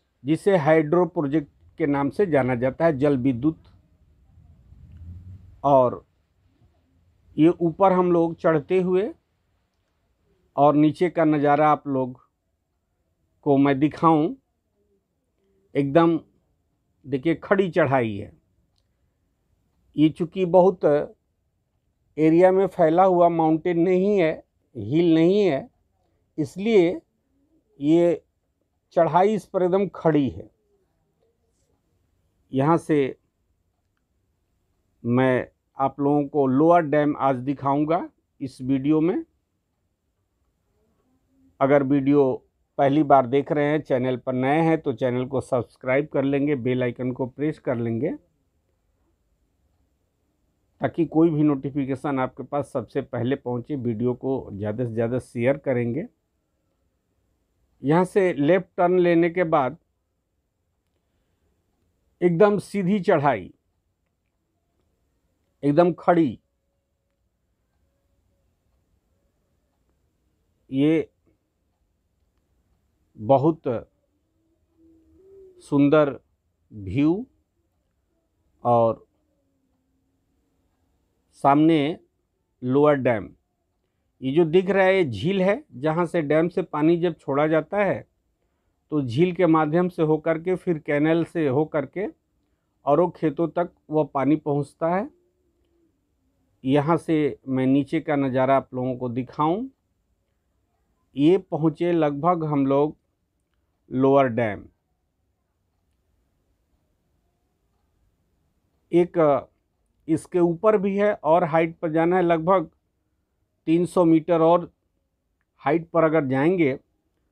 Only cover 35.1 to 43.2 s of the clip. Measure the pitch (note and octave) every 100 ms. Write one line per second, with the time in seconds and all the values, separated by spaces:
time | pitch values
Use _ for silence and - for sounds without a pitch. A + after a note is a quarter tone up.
35.1 | B2 C3 B2 - _ _ - C3+ C3 C#3+
36.1 | D3 C#3 D3+ C3+ C3 D#3+ F3 D3+ D3+ D3
37.1 | - C3+ B2+ B2+ C3+ C#3 C#3 D3+ E3+ D#4
38.1 | _ _ - C3 - B2+ C3+ C#3 D#3 D#3+
39.1 | C4 E4 _ _ _ _ _ _ _ _
40.1 | _ _ _ _ _ _ _ _ _ _
41.1 | _ _ _ _ - C#3 C#3+ C3+ C#3+ C3+
42.1 | C#3+ C3+ - _ _ _ - C#3 D3 C#3+
43.1 | C#3